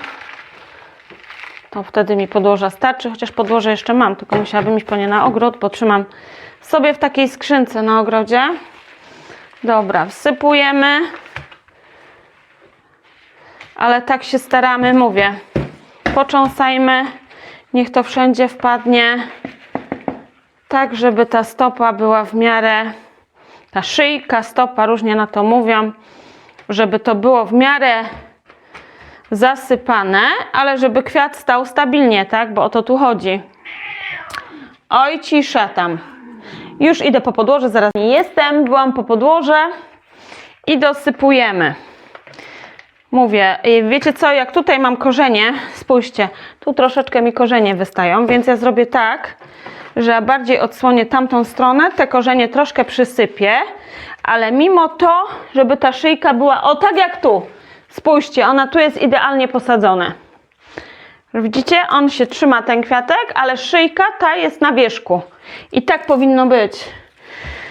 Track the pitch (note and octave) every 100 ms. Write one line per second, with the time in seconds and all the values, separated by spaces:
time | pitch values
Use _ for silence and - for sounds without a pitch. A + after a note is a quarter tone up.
0 | - - - - - - - - - -
1 | - - - - - - - G#3+ F#3+ -
2 | G3+ G#3 F#3+ G#3 G3 G3+ F#3+ F#3+ B3+ B3+
3 | B3 A3+ A3+ - G#3+ A#3 G#3+ G#3 - A#3+
4 | A3+ G3 - G#3 G#3 G#3 G3+ A3 G#3+ G#3
5 | G3+ G#3 B3 A3 A#3 A#3+ G3+ - A3+ G3+
6 | G3 - - - - - - D#4 C#4+ D4
7 | C#4+ C4+ C4+ - - C#4 A#3+ A3+ A3 A3
8 | G#3+ A3 G#3+ A#3+ C4+ E4+ - - - -
9 | - - - - - - A3+ A3+ G3 F3+
10 | E3+ - D4 C4 D4 D4 C#4 C#4 C#4 D4
11 | E4+ - - - - - _ _ _ -
12 | - - _ _ _ _ _ _ _ _
13 | _ _ _ _ - - - - A#3 A#3+
14 | A#3+ C4 - C4 B3+ B3+ B3+ B3 B3 B3+
15 | A#3+ G3 G3+ G3+ - - - - - _
16 | - - C#4 C#4+ C4+ C4 C4 C4 C4 C4
17 | C4+ - - - - - _ B3 B3 B3+
18 | A#3+ - B3+ A#3 B3 B3 B3 A#3+ A#3 A#3+
19 | A#3 A#3+ A#3+ - - - - - - -
20 | - - - _ _ _ - C4+ C4+ A3+
21 | B3 A3 A3+ A3+ A3 - B3+ A#3+ A#3 G3+
22 | A3 A3 G#3 G#3+ A#3 A3+ A3 A3 A3+ G#3+
23 | - _ _ _ _ - _ F#3+ - -
24 | C#4+ D4 - A#3 A3 - B3 B3 A3 A3+
25 | A3 G#3+ G#3+ - G#3 A#3+ A3 A3 G#3+ G#3+
26 | - - - - - - - G#3 A3 G#3+
27 | A3 G#3+ A3+ B3+ G#3 A#3 C4 C#4+ C4+ A3+
28 | A3 - - _ _ _ _ - - -
29 | - - - G#3+ B3 C4 - B3 B3 A3+
30 | G3 F#3+ A#3 F#4+ - - C#4 C4+ B3+ A3+
31 | C4+ D#4+ C#4+ D4 - B3 B3+ C#4 C#4+ D4
32 | C4 G#3 G3 A3 A3+ G#3 F#3+ A#3 A3+ B3+
33 | C4+ A3 F3 F#3+ F#3+ _ - - - -
34 | - - - - - D#4 C4+ - - A#3
35 | C4+ D#4 D#4+ D4+ C#4 B3+ G3+ F#3+ F3 E3
36 | - - - - - - - - D4 E4+
37 | - B3 A#3 A3+ A3 C#4+ B3+ A3 G#3 G#3
38 | G#3+ C4+ F#4 - D4 D4 C4+ C4+ C4 B3+
39 | A3 A3+ B3+ E4 C#4 D4+ E4 F4 - -
40 | _ _ - - - _ - A3 C#4+ C#4+
41 | D4 - C#4 C4+ A#3 F#3+ D#3+ C#3+ - -
42 | - - - - - - - - - _
43 | _ B3+ B3 G#3 G3 F#3 - A3+ A3 C4+
44 | D4+ C#4+ C#4+ C#4+ B3+ - E4+ C#4 C4 B3
45 | C4+ B3 C#4 A3 A3 C4+ - - - B3
46 | A#3 - G3 - - - - C#4 B3+ B3+
47 | C4+ B3+ A#3 A#3 B3 A#3+ G#3 F#3+ F#3+ -
48 | F3+ F3+ A#3 B3 B3 A#3+ A#3+ A#3 A#3+ B3+
49 | A3 C4 - - - - - - - -
50 | A#3 A3+ A3 C4 A#3+ B3+ - - B3+ B3
51 | A3+ C4 B3+ B3+ A#3 - B3+ C4 E4+ F#4
52 | C4+ C4 B3 B3+ A#3 B3 C#4+ - C4 -
53 | B3 B3 G#3 - G3+ A#3 G4 - - -
54 | - - - A3+ A3 B3 E4 F4+ D#4+ D#4+
55 | F4 E4+ G4 - - C4+ B3 C#4 C4+ B3+
56 | D#4+ D#4 D#4+ B3 C#4+ C4 - D4 G4+ F#4+
57 | F4+ - C#4+ G3+ F3+ - - - _ -
58 | - D4 C#4+ - A3+ C4+ C4+ E4 D4+ -
59 | C#4+ B3+ C4 C#4 C4 B3+ - A#3+ G3+ F#3
60 | F3+ F3 - _ _ _ _ - - -
61 | - - _ A3+ A3 A3 C4 F4 F4 C#4+
62 | C#4+ - A#3+ - D4 B3 B3 A#3 A#3 B3
63 | B3 E4+ A#4 - C4 B3+ - F4 E4 E4
64 | G4 G#4 E4+ E4+ D#4+ - D4 A#3+ A#3 A3+
65 | - F3 E3 - - - - - B3 D#4+
66 | D#4 C#4 C4+ C4 B3+ B3 G3+ - - -
67 | - _ - - - - -